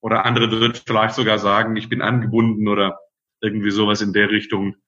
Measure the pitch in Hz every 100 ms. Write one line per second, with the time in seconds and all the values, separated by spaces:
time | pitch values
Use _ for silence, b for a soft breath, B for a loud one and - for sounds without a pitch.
0 | 113 110 107 120 117 113 117 117 - 110
1 | 110 113 110 107 101 101 113 110 - 123
2 | 110 123 120 113 113 107 104 104 98 -
3 | - _ _ _ 110 104 101 101 104 104
4 | 104 98 104 107 104 104 98 -